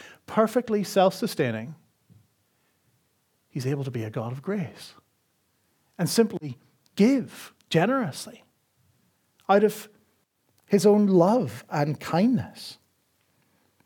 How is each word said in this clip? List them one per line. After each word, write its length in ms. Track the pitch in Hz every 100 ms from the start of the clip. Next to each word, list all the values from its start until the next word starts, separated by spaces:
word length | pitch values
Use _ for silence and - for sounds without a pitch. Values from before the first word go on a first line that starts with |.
| - - -
perfectly 560 | - 220 247 233 208
self-sustaining, 920 | 180 196 185 - 226 - 131 110 120 156 _ _ _ _ _ _ _ _ _ _ _ _ _ _ _ _ _
he's 180 | 147 127
able 180 | 143
to 60 | 135
be 100 | 120
a 80 | 107
God 220 | 120 113
of 100 | 131
grace 520 | 185 202 147 - - - _ _ _ _ _ _ _ _ _ -
and 100 | 165
simply 500 | - 220 196 151 123 _ _ _ -
give 580 | 214 269 139 - - _ -
generously 720 | 165 196 269 190 - - - _ _ _ _ _ _ _ _ _ _ -
out 140 | 202
of 260 | 208 - - _ _ _ _ _ _ _ _
his 180 | 202
own 220 | 208 208 202
love 580 | 185 175 247 143 117 -
and 300 | 165 147 147
kindness. 800 | - 160 233 220 107 - - - _ _ _ _ _ _ _ _ _ _